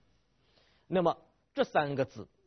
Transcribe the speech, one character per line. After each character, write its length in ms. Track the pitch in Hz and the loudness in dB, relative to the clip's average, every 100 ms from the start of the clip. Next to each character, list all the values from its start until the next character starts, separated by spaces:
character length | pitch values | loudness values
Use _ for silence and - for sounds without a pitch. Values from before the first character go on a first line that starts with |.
| _ _ _ _ _ _ _ _ _ | _ _ _ _ _ _ _ _ _
那 140 | 180 | 0
么 160 | 165 - _ _ _ | 0 -2 _ _ _
这 100 | 277 | -4
三 300 | 247 170 143 | 0 0 0
个 100 | 135 | -2
字 240 | 131 110 - _ | -4 -8 -20 _